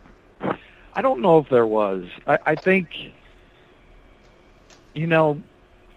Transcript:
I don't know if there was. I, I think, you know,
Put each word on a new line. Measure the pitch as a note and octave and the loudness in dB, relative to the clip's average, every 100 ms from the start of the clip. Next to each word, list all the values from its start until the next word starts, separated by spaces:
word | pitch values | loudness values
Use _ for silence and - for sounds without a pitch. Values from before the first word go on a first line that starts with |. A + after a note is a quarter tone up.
| - - _ _ - - - - - | -20 -20 _ _ -10 -10 -14 -20 -12
I | F#3 | -4
don't | C4 B3+ | -2 0
know | G3+ D#3+ | 4 4
if | C#3+ | 4
there | B2 A2 | 2 2
was. | G#2+ G2+ F#2+ F2+ - - | 0 -2 -4 -10 -12 -4
I, | D3 - | -2 -2
I | D#3 | -2
think, | F#3 F#3+ E3+ - - - - - _ _ _ _ _ - _ _ _ _ _ _ _ - _ | 0 0 -2 -14 -18 -20 -20 -20 _ _ _ _ _ -20 _ _ _ _ _ _ _ -20 _
you | D3+ E3 | -10 0
know, | D#3+ D#3 D3 - _ _ _ - | 2 2 -2 -12 _ _ _ -20